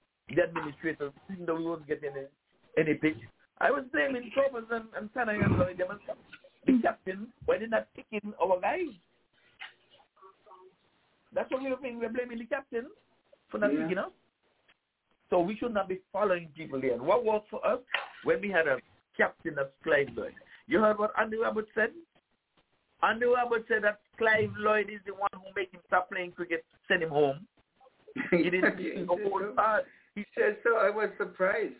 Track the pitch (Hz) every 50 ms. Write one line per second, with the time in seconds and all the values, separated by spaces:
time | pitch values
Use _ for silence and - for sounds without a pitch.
0 | _ _ _ _ _ - 143 165 175 165 165 165 151 151 143 - - 160 156 -
1 | 147 143 139 - - - 190 180 175 165 165 165 165 165 170 160 147 143 151 147
2 | 147 139 143 139 135 139 _ _ _ _ _ _ _ _ - 151 160 156 147 -
3 | - 156 156 - - - - _ _ _ _ - - - 277 285 262 247 - 294
4 | 294 277 262 247 247 226 202 269 277 277 262 233 226 220 233 226 220 226 - -
5 | 214 214 - 262 240 220 208 208 202 - - - 180 - - - - - 415 -
6 | - - - - _ - - - - - _ _ - - 262 240 226 - - -
7 | _ 185 185 196 214 254 - _ - - 175 190 220 226 220 214 220 - _ -
8 | - _ 220 208 - 208 208 - - 185 185 180 190 202 285 370 359 285 208 175
9 | _ _ _ _ _ _ _ _ _ _ _ _ - - - _ _ _ _ _
10 | _ _ _ _ 381 381 _ _ _ - - 370 370 - _ _ _ _ _ _
11 | _ _ _ _ _ _ - 185 226 - 294 262 269 269 254 254 277 254 233 233
12 | 226 220 226 254 247 247 240 233 233 - 285 269 - _ 247 233 247 330 415 _
13 | _ _ _ _ _ _ _ _ _ _ - 107 107 - 143 156 160 165 180 190
14 | 269 370 - _ _ _ _ _ _ _ _ _ _ _ _ _ _ _ _ _
15 | _ _ _ _ _ _ 196 180 170 190 220 214 254 240 214 202 190 185 185 185
16 | - _ - 190 208 196 180 175 170 160 139 156 160 - 135 135 131 131 120 117
17 | 127 160 202 247 226 220 214 214 - - - 208 - - - - - - - -
18 | - - - - - 147 170 196 196 202 190 165 160 147 131 123 - _ _ _
19 | _ _ _ - 214 185 - _ - 170 151 139 139 135 - _ - 160 151 143
20 | 139 123 117 113 95 - - - - - - - _ - 147 220 220 214 214 208
21 | 208 214 - - 220 220 214 220 233 220 214 214 214 - - 220 214 262 320 339
22 | 330 _ _ _ _ _ _ _ _ _ _ _ _ _ _ _ _ _ _ _
23 | 160 196 220 226 240 240 247 247 240 240 233 226 226 - 226 214 202 208 208 -
24 | _ _ _ - 226 220 220 220 214 208 208 214 208 214 214 214 208 202 214 208
25 | 185 202 196 190 202 196 - 190 185 190 190 202 185 - - 175 - _ 190 185
26 | 185 - 196 185 180 175 175 - 175 165 165 165 - _ _ _ _ - 190 180
27 | 160 160 143 147 147 139 135 160 196 - _ _ _ _ _ _ _ _ _ _
28 | _ - - 127 - - 185 170 156 180 175 185 180 202 185 180 185 - - -
29 | 175 175 180 208 208 196 196 190 196 208 208 - 202 220 214 202 185 - - -
30 | _ _ _ 208 202 - - - 226 208 208 - - 233 226 220 202 202 208 220
31 | 214 190 - - 202 185 - - 185 190 208 226 208 147 123